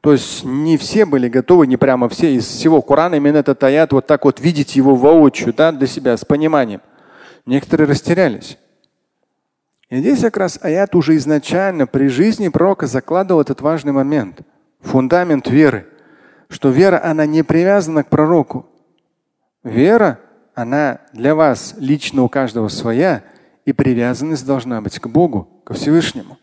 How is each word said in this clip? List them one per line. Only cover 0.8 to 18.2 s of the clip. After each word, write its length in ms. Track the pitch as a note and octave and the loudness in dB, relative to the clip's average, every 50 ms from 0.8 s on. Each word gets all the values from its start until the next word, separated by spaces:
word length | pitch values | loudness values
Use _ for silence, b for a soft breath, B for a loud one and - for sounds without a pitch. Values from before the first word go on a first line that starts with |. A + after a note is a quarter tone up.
| - - - G#3 G#3+ | -2 -2 0 0 2
были 240 | E3+ C#3+ C3+ B2 B2 | 2 2 0 0 0
готовы, 380 | A#2 C3 B2+ - F3+ F3+ D#3 | 0 -2 2 4 4 4 6
не 120 | C3 B2+ B2 | 4 2 0
прямо 300 | - C#3 C3 B2+ B2 A#2 | 2 0 2 0 0 -2
все 260 | - - - E3 C3+ | -2 -2 0 0 0
из 100 | B2 G#2+ | 0 -2
всего 380 | - - - - D#3+ D#3+ D3 - | -4 -8 -2 0 2 2 2 2
Корана, 320 | - C#3 C#3+ D#3+ F3 F3 | 2 2 2 2 2 0
именно 220 | D3 C#3+ C#3+ D3 D3+ | 0 0 2 2 2
этот 260 | C#3 - C#3 - - | 2 0 -2 2 2
аят, 280 | C3 C#3 D3+ D#3+ D3 | 2 4 2 2 2
вот 140 | - C#3 - | 2 -2 2
так 180 | - D#3 C#3 - | 2 0 2 2
вот 140 | C#3+ B2 - | 0 0 2
видеть 360 | B2+ F3 E3+ D3 C#3 - - | -2 -2 0 0 -4 -2 0
его 200 | C3+ C3 C3+ C3+ | 2 4 4 4
воочию, 560 | B2 B2 C#3+ E3 E3 D3+ C#3 - - - A#2+ | 6 6 6 6 8 6 6 4 0 -6 -6
да, 200 | A2 - D3+ E3 | 0 0 0 0
для 160 | D#3+ C3+ C#3 B2+ | 0 -2 -4 -4
себя, 280 | - - C3+ C3 A#2+ | -4 -4 -2 -2 -2
с 80 | A2 - | -2 -2
пониманием. 580 | _ D3 C#3+ D#3 D#3+ D#3+ D3 C3 A2 G#2 F#2+ _ _ b b b b b b b b b b b - | _ -2 0 0 0 0 0 0 -2 -6 -12 _ _ b b b b b b b b b b b -2
Некоторые 400 | B2+ C#3 - - - D#3 D3+ C#3 | -2 -2 -2 -2 0 0 2 2
растерялись. 720 | - A2+ - - E3+ F3+ F#3+ D3+ A2 - - - - _ _ _ _ _ _ _ _ _ _ _ _ _ _ _ _ _ _ _ _ _ _ _ _ _ _ _ | 0 -2 0 -2 0 0 0 0 -2 -6 -12 -18 -20 _ _ _ _ _ _ _ _ _ _ _ _ _ _ _ _ _ _ _ _ _ _ _ _ _ _ _
И 80 | B2+ B2+ | -6 -2
здесь 240 | D3 G#3+ C#4+ B3 | 0 0 0 0
как 160 | - A3+ - G#3 | 0 -2 -2 -2
раз 220 | F#3+ F3 - - | -4 -4 -6 -6
аят 320 | - F3+ D#3 F3+ G3+ G3 - | -6 -4 0 0 -2 0 0
уже 220 | F3+ D3 C#3 D#3+ | 0 2 2 0
изначально 720 | D#3 C3+ D3 D3+ D3 - - - F3 F#3+ G3 F#3 D#3+ C3+ B2 | 0 2 0 -2 -2 -2 -2 -2 -2 -2 -2 0 -2 -4 -2
при 180 | - C#3 C#3 | 0 0 0
жизни 440 | C#3 B2+ B2 F3+ A3 A3 A3 G#3 F3 | 0 2 2 2 0 2 0 -4 -2
пророка 360 | - D3+ E3 F#3+ G3 - - | 0 0 2 2 0 0 -4
закладывал 560 | C3+ A#2 C3+ - - D#3+ F3+ G3 F#3 F#3 D#3+ | -4 -4 -6 -4 -2 -2 -2 0 2 2 0
этот 200 | C#3+ C#3 C#3 - | 2 0 -2 -4
важный 320 | B2+ D3 D#3+ D#3+ C3+ D3 C#3 | -2 -2 -2 -2 -4 -2 -2
момент, 480 | C3+ C3+ C#3 D3+ D3 A2+ F#2 E2+ - - _ _ _ _ _ _ _ | -2 -2 0 -2 -2 -4 -6 -12 -20 -20 _ _ _ _ _ _ _
фундамент 680 | _ - - C3 C3 C3 E3+ F3+ F3+ F3 D#3 C3+ - - | _ -2 0 0 2 2 2 0 2 2 -2 -2 0 0
веры, 400 | B2 C#3+ D#3 D3 A#2 G#2 F2 - b b b b b b b b b b b b | 2 4 4 4 2 0 -8 -14 b b b b b b b b b b b b
что 200 | - - - C#3 | -16 -2 -2 0
вера, 340 | B2+ C#3 F3+ G3 F3+ - - | 2 4 4 4 2 0 -2
она 220 | E3 D#3+ D#3 D#3 | -2 -2 -2 -2
не 160 | D3+ D3+ D#3+ | 0 0 -2
привязана 600 | D#3 - - E3 F3 F#3 G3+ G3+ F3+ D3+ D#3+ D#3 C#3 | 0 0 0 0 2 2 2 0 0 0 -2 -2 -2
к 60 | - | 0
пророку. 580 | - D3+ | 0 0